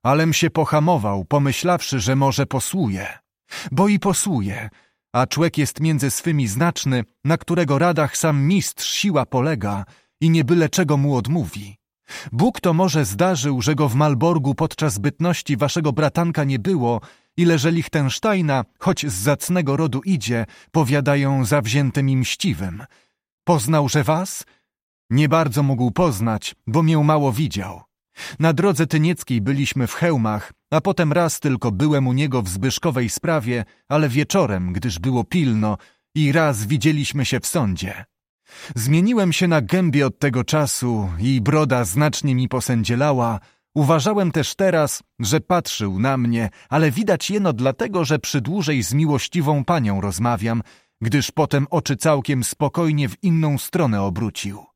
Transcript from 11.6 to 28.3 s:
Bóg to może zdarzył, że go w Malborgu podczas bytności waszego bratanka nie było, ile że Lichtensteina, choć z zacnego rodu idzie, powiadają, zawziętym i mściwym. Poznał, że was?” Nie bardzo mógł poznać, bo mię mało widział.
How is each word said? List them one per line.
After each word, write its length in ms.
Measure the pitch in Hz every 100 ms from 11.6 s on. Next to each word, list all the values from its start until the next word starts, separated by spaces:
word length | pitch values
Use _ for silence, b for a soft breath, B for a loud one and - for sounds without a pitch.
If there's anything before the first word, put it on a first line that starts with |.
| 101 101 _ _ B B B
Bóg 280 | 117 226 -
to 140 | 180
może 300 | 165 185 147
zdarzył, 580 | 120 101 180 170 139 131
że 120 | 110
go 140 | 151 147
w 60 |
Malborgu 600 | 123 151 127 160 170 135
podczas 440 | 131 147 - 156 101
bytności 580 | 143 - 170 170 - 127
waszego 360 | 139 175 151
bratanka 520 | 127 151 170 170 151
nie 140 | 139 135
było, 420 | 104 175 120 117 B B B -
ile 220 | 175 165
że 120 | 151
Lichtensteina, 960 | 170 - 156 135 - 220 190 156 135 113 _
choć 280 | 185 185 208
z 80 |
zacnego 640 | 95 110 143 - 180 139 143
rodu 240 | 160 127
idzie, 420 | 196 170 110 117 110 B B
powiadają, 760 | 160 127 143 139 143 139 135
zawziętym 640 | 117 147 107 139 135 143 135
i 80 | 131
mściwym. 680 | 123 - 196 82 95 90 131 b b b _ _
Poznał, 440 | - 165 113 156 139
że 160 | 151
was?” 400 | 131 156 190 - - b b _ _ _ _
Nie 180 | 123 151
bardzo 340 | 160 147 113
mógł 280 | 139 127 123
poznać, 640 | 104 175 101 113 107 - - -
bo 160 | 127
mię 160 | 160 156
mało 340 | 147 156 139
widział. 500 | 117 131 101 90 87 _ _ _ B B